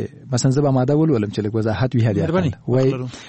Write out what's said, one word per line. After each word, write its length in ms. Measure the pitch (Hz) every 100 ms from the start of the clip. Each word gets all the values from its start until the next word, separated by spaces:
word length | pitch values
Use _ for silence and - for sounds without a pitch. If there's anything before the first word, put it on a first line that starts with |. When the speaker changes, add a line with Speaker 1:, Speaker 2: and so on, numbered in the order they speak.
| 104 - 117
Speaker 1:
مثلاً 180 | 127 139
زه 120 | 131
به 80 | 147
ماده 260 | 131 127 147
ولولم 340 | 160 135 104
چې 100 | 104
لږ 140 | 104
وضاحت 420 | 110 110 107 127 123
وي 140 | 113
هدي 100 | 101
Speaker 2:
مهرباني. 280 | - 175 165
Speaker 1:
اقل. 240 | - -
وای، 140 | 123 131
Speaker 2:
وخت 80 |
لرو. 140 | 131 127 -